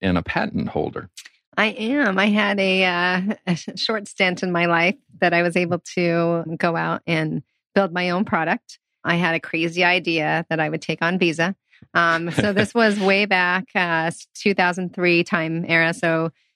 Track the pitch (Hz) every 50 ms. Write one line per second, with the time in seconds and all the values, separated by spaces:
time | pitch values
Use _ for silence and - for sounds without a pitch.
0 | - 95 90 85 82 - - - - - - - - - - - - - - -
1 | - - _ - - - _ _ _ _ _ - 208 220 196 - 214 226 277 294
2 | 277 208 185 185 196 214 208 214 202 202 202 196 190 190 190 190 190 180 175 175
3 | 175 180 180 185 185 202 208 - _ 185 175 156 - - 175 175 - - 220 214
4 | 208 - - - 196 185 175 175 196 185 175 170 170 170 170 165 170 180 - -
5 | _ _ - - 185 175 170 170 175 175 165 180 180 170 175 170 - - - 185
6 | 175 170 165 170 170 170 170 170 165 160 165 151 - 170 165 165 165 165 165 -
7 | - 165 165 160 156 156 165 160 - _ _ _ _ _ - 196 196 175 170 180
8 | 180 180 175 180 220 - 214 165 160 160 196 247 - - - - _ _ _ _
9 | - - 175 170 180 165 165 160 - - - 165 165 170 165 180 180 175 180 185
10 | 156 170 165 160 151 156 156 160 165 - 165 160 156 151 151 139 - - 160 -
11 | 165 165 185 180 180 170 151 156 165 180 196 - _ _ _ _ - _ - 175
12 | 170 165 165 165 170 170 156 - 208 208 190 202 214 208 - 240 226 214 202 214
13 | 190 196 196 196 208 202 190 185 180 180 180 185 180 - - 202 180 170 165 160
14 | 160 170 170 - - - - - - 208 190 196 180 180 175 185 185 175 - 190
15 | 180 175 170 170 170 - 214 170 160 160 165 165 170 - 165 165 165 165 170 -
16 | - 165 165 160 160 165 - _ _ _ _